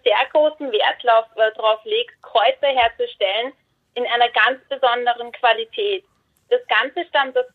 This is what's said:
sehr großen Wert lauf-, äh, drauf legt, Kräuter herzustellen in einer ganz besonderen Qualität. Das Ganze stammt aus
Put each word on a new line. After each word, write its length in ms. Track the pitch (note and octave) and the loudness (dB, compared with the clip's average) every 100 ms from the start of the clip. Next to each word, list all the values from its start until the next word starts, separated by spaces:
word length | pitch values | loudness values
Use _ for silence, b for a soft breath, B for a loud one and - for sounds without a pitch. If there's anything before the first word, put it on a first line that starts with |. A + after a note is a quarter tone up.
sehr 160 | A#3+ G#3 C4+ | 0 0 0
großen 360 | D#4 D4+ D4+ C#4 | 2 2 0 -4
Wert 300 | G#3+ - - | -2 -2 -2
lauf-, 340 | A#3+ A3+ A3+ - | 2 2 2 0
äh, 200 | A3 A3 | -2 0
drauf 220 | A3 A3 A3 | 0 -2 -2
legt, 360 | A3 A#3+ - | -4 -4 -12
Kräuter 540 | - A3+ A3+ C5 C#4+ C4 | -4 2 2 2 0 2
herzustellen 800 | A#3 - A#3+ - G3 G#3 B3 - _ _ _ | 0 0 -8 -4 -2 -2 -6 -10 _ _ _
in 120 | A#3+ B3 | -6 -2
einer 220 | A#3+ A#3+ | 0 2
ganz 280 | A#3+ A3 C4 - | 2 2 0 -8
besonderen 640 | C4+ B3+ A#3+ A#3+ A#3+ A#3+ | -2 0 0 -2 -4 -6
Qualität. 720 | - A#3+ A3+ A3+ - G#3 F#3+ - _ _ _ - | -2 0 0 -4 -6 -4 -4 -8 _ _ _ -2
Das 140 | B3 - | -2 0
Ganze 400 | G#3+ C4 F4+ F4 | -2 0 -4 -4
stammt 300 | D4 C4 B3+ | -2 -2 -2
aus 80 | B3 | -6